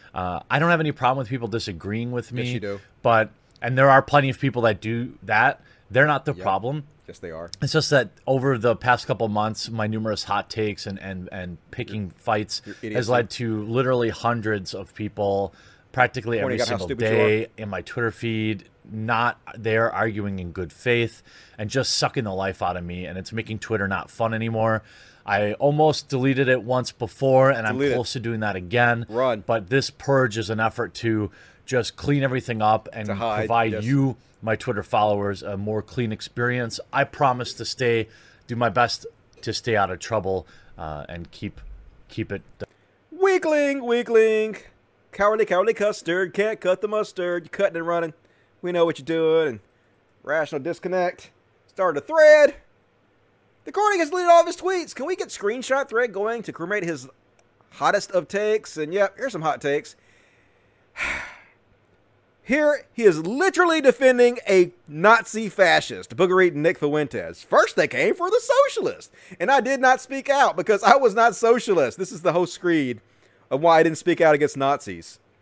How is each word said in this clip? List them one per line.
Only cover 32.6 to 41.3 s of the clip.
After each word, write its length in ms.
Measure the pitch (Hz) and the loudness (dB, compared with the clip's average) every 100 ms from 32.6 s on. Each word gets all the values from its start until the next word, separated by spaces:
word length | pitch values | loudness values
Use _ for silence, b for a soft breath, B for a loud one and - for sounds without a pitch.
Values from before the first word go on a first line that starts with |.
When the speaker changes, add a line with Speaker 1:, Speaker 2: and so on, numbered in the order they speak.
Speaker 1:
up 260 | 107 110 - | 2 2 -2
and 140 | 113 107 | -10 -8
Speaker 2:
To 80 | 98 | -4
hide, 220 | 117 107 | -4 -2
Speaker 1:
provide 320 | 110 117 113 | 0 2 0
Speaker 2:
yes. 100 | 107 | -2
Speaker 1:
you, 320 | 110 139 135 120 b _ | 0 2 2 -2 b _
my 140 | 107 110 | -4 -4
Twitter 260 | - 104 | -4 -6
followers, 600 | 95 117 107 104 101 98 | -2 2 2 2 -2 -6
a 140 | 87 98 | -8 -8
more 240 | 104 107 | -6 -6
clean 280 | 101 - 117 | -6 -4 -4
experience. 680 | 107 - - 120 123 117 - - | -6 -10 -4 -2 -2 -4 -8 -6
I 120 | 131 | -2
promise 500 | 143 - 139 123 120 - | -2 0 0 0 -6 -10
to 100 | 113 | -12
stay, 420 | - 123 117 107 b b b - | -2 0 0 -2 b b b -10
do 80 | 120 | -2
my 140 | 120 | 0
best 360 | 120 117 - - - _ _ | 2 0 -2 -12 -20 _ _
to 120 | - | -8
stay 220 | 107 - 107 | -6 -2 0
out 160 | 98 | 0
of 80 | 90 | -4
trouble, 480 | - 110 95 95 b b b - | -4 -4 -2 -4 b b b -14
uh, 280 | 80 76 - | -12 -12 -12
and 220 | 85 | -14
keep, 320 | 82 | -16